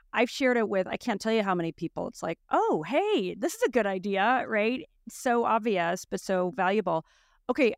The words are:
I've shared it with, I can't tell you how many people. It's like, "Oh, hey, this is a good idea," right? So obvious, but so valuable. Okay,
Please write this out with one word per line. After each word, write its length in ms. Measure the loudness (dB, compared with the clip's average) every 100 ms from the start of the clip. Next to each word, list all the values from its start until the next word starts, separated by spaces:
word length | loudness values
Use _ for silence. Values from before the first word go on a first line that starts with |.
| _
I've 160 | 0 0
shared 280 | 2 2 2
it 120 | 2
with, 160 | 0 -2
I 100 | -4
can't 220 | -4 -2
tell 140 | 0
you 100 | 0
how 120 | 2 0
many 160 | -2
people. 360 | -4 -8 -6 -8
It's 140 | -6
like, 160 | -8 -8 -2
"Oh, 320 | 0 2 0 0
hey, 460 | 0 2 0 0 -2
this 200 | -4 -2
is 60 |
a 60 | 0
good 160 | 2 0
idea," 580 | -2 -2 0 2 2 0
right? 400 | 0 0 -2 -6 _ -20
So 360 | -6 0 2 2
obvious, 600 | 0 0 0 0 -2 -4
but 160 | -8
so 300 | -2 0 0 0
valuable. 500 | 0 2 0 -2 -4 _ _ _ -4
Okay, 240 | 2 2